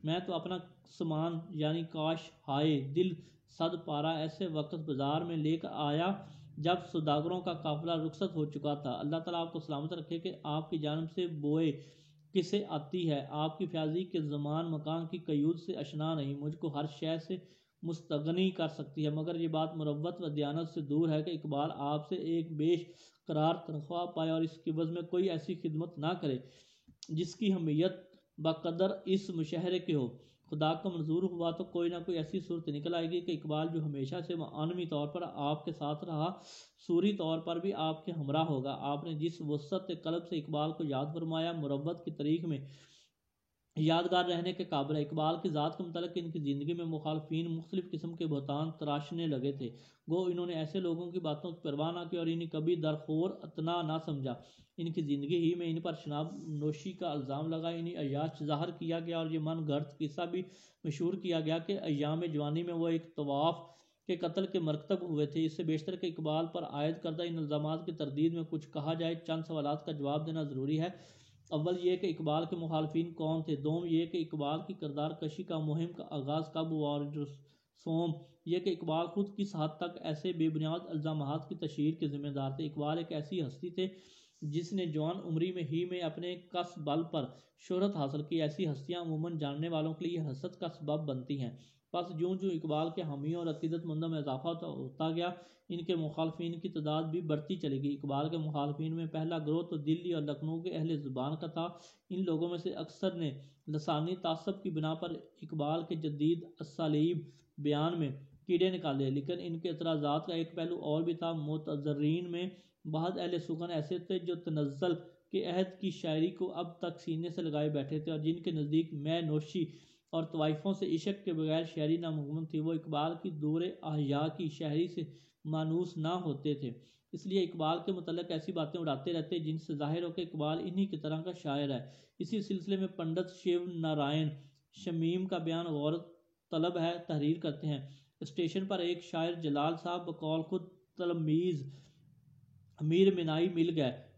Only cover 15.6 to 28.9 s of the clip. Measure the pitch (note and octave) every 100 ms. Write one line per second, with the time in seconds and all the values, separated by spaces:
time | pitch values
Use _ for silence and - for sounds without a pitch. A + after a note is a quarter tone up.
15.6 | F3+ - C#3+ D3+ D#3 D#3+ C#3 C#3+ D3 D#3
16.6 | E3 C#3+ D3+ - D#3+ E3 - F#3 - -
17.6 | _ _ E3 E3 - D3 D#3 F3 F#3+ F3+
18.6 | D#3+ - D3 - D3+ D3+ D#3 E3+ E3 D#3
19.6 | D#3+ E3 D3+ D3 E3+ F3+ E3 D3+ C#3+ D3+
20.6 | E3 E3+ C#3 D3 E3 D#3 E3 D#3+ D3+ C#3+
21.6 | D3+ - C#3+ D3+ D3+ F#3 D#3+ E3+ E3 D3+
22.6 | D#3 E3+ E3+ - - _ - D3+ D#3 E3+
23.6 | - D3 C#3+ E3+ F3 E3 D#3+ D#3+ E3 -
24.6 | - D#3+ E3 E3+ E3 F3+ F#3+ D#3+ - F3
25.6 | E3 D#3 E3+ D3+ D#3 F3+ D3+ B2+ - -
26.6 | - _ - - - D#3 E3+ - G#3 F#3
27.6 | D#3+ D3+ F#3 F#3 - - _ - D#3 D#3+
28.6 | E3+ E3+ F#3+